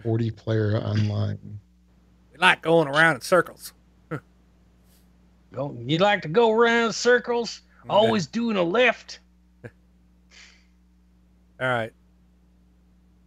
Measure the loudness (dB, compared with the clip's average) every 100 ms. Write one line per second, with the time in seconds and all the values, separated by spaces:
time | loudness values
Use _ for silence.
0 | -4 -2 -4 -6 -4 -2 0 -2 -2 -2
1 | -2 -2 -4 -6 -14 -18 _ _ _ _
2 | _ _ _ 0 2 2 2 2 2 2
3 | 2 2 2 0 0 -8 -20 _ _ _
4 | -12 -12 _ _ _ _ _ _ _ _
5 | _ _ _ _ _ -10 -8 -8 -2 0
6 | 2 0 0 2 2 4 2 2 0 0
7 | 2 2 2 -6 -6 -12 _ _ 0 2
8 | 2 0 -2 -4 -2 -2 0 2 0 0
9 | -10 -20 _ _ _ _ -20 _ _ _
10 | _ _ _ -20 -20 _ _ _ _ _
11 | _ _ _ _ _ -8 -4 -2 -4 _
12 | _ _ _ _ _ _ _ _ _ _
13 | _ _